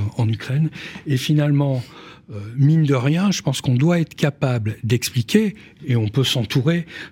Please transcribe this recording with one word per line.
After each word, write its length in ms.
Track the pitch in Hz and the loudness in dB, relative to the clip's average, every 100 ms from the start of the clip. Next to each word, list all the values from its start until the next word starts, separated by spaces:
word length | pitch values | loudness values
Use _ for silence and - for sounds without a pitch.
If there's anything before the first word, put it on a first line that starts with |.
| 104 - | -2 -2
en 120 | 110 | -2
Ukraine. 420 | 110 - 139 156 - - - 160 | -2 -4 -2 -2 -4 -16 -12 -4
Et 100 | 131 | -4
finalement, 680 | - 151 147 143 143 131 - - - - - | 0 2 2 2 0 -2 -6 -16 -20 -20 -16
euh, 80 | 104 104 127 | -14 -10 2
mine 260 | 139 160 | 4 4
de 140 | 147 135 | 4 2
rien, 340 | 135 165 202 | 2 2 0
je 120 | - | 0
pense 180 | - 131 | -2 -2
qu'on 160 | 139 123 | 0 2
doit 240 | 156 175 | 4 2
être 160 | 156 - | 0 -2
capable 580 | 151 - 139 120 107 107 | -2 0 -2 0 -2 -4
d'expliquer, 720 | 110 120 - 127 - 208 220 - - - - | -2 -2 0 -4 2 2 2 -4 -20 -14 -2
et 80 | |
on 140 | 120 104 | 0 0
peut 160 | 135 | 0
s'entourer 600 | 127 127 107 139 127 170 165 - - | 0 0 -2 0 0 0 -4 -14 -16